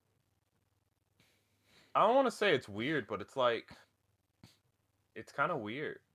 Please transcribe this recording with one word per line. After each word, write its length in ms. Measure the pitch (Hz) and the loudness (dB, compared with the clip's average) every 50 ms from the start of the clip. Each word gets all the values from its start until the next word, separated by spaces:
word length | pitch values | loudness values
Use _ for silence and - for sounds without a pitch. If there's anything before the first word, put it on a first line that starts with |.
| _ _ _ _ _ _ _ _ _ _ _ _ _ _ _ _ _ _ _ _ _ _ _ _ _ _ _ _ _ _ _ _ _ _ _ - _ _ _ | _ _ _ _ _ _ _ _ _ _ _ _ _ _ _ _ _ _ _ _ _ _ _ _ _ _ _ _ _ _ _ _ _ _ _ -20 _ _ _
I 100 | 139 170 | 2 4
don't 100 | 208 247 | 6 6
wanna 160 | 277 269 240 | 4 4 2
say 220 | - - - 202 160 | 0 0 2 2 2
it's 140 | 123 - - | 2 0 -4
weird, 380 | 98 104 117 143 160 143 107 | -8 -6 -4 -2 -2 -4 -4
but 140 | - 110 92 | -4 -8 -8
it's 140 | 101 - - | -8 -8 -2
like, 340 | 135 123 120 117 98 - - - - - _ _ _ _ _ _ _ _ _ _ _ - - _ _ _ _ _ _ _ _ _ _ _ _ _ | 0 2 2 2 0 -6 -12 -20 -20 -20 _ _ _ _ _ _ _ _ _ _ _ -20 -20 _ _ _ _ _ _ _ _ _ _ _ _ _
it's 160 | - 110 - | -16 -16 -10
kinda 240 | - - 139 170 175 | -4 -2 -2 -2 -2
weird. 420 | 139 104 104 113 143 151 101 - - _ _ _ | -4 -6 -6 -8 -6 -8 -8 -10 -12 _ _ _